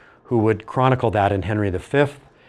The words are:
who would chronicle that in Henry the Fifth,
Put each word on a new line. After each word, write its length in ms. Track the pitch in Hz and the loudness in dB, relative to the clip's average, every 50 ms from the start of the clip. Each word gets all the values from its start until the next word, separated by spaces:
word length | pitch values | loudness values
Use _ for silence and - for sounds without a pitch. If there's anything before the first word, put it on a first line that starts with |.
| - - - _ _ | -20 -20 -20 _ _
who 140 | - 123 117 | -2 0 0
would 260 | 107 110 110 104 - | 2 2 0 0 -4
chronicle 460 | - - 135 127 131 127 127 123 113 | -8 -2 0 2 2 2 2 0 0
that 200 | 92 107 98 101 | 0 2 2 2
in 120 | 101 98 90 | 0 0 -2
Henry 260 | 95 107 107 104 101 | -2 -4 -2 -2 -2
the 100 | 87 90 | -4 -6
Fifth, 420 | - - - 139 147 143 - - - - _ _ _ | -8 -4 0 0 0 0 -2 -12 -20 -20 _ _ _